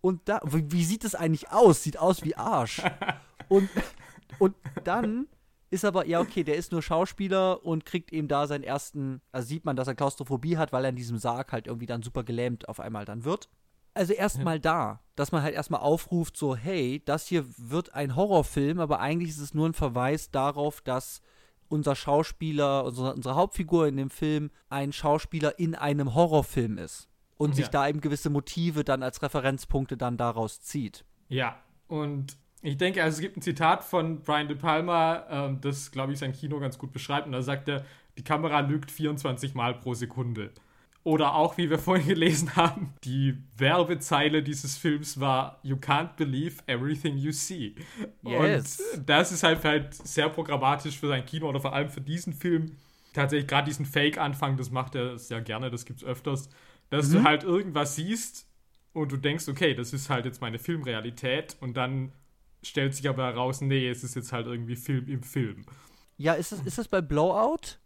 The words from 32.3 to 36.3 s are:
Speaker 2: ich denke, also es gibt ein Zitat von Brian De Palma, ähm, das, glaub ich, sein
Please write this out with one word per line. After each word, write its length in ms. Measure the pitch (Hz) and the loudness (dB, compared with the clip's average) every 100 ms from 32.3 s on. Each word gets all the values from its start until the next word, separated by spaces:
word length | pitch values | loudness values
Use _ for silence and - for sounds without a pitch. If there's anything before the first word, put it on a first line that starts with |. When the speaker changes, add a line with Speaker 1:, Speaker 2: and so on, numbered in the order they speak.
| - _ _ | -12 _ _
Speaker 2:
ich 160 | 151 139 | -6 0
denke, 240 | 180 190 | 0 2
also 120 | 160 156 | 2 0
es 60 | |
gibt 160 | 175 - | -6 -4
ein 40 | |
Zitat 420 | 175 143 160 196 | -4 2 4 4
von 380 | - 180 160 156 | 2 0 0 -2
Brian 240 | - 151 147 | 0 0 0
De 80 | 143 | -2
Palma, 680 | 165 156 175 170 160 165 - | 2 2 4 4 4 2 -4
ähm, 320 | 143 139 135 | -4 -2 -2
das, 300 | 139 139 - | -2 -4 -8
glaub 180 | 135 135 | -4 -4
ich, 100 | 143 | -2
sein 140 | 135 | -4